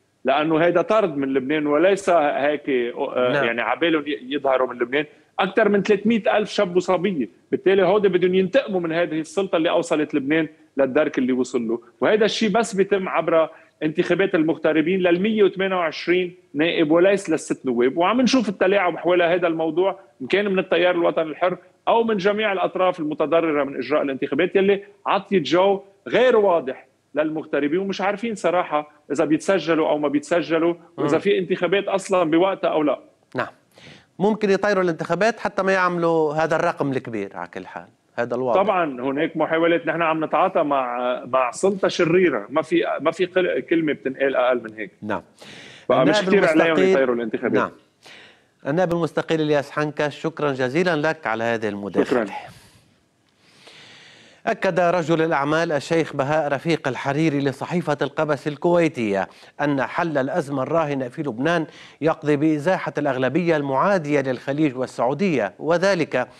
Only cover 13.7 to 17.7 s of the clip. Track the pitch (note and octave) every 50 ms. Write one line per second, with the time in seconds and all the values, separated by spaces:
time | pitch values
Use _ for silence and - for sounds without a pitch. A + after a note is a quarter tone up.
13.7 | _ - D#3 D#3 D#3 F3+ E3+ - E3+ E3 G3 G3 - E3+ D#3 D#3+ D3+ C#3+ - D#3+
14.7 | D#3 D#3+ D3+ E3 F#3+ F#3+ F3+ F3 F3 F3 F#3+ A3+ A3 G#3+ G3+ F3+ G3 F3 F#3+ F#3+
15.7 | F#3+ F3+ E3+ D#3 C#3+ - - E3+ F3 F#3 F3+ F3 F3 - _ _ - C#3+ D#3 E3+
16.7 | F3 - E3 D3 D#3+ E3+ F3 G3 G3+ F#3+ G3 E3 D#3+ C#3 - - E3 - - C3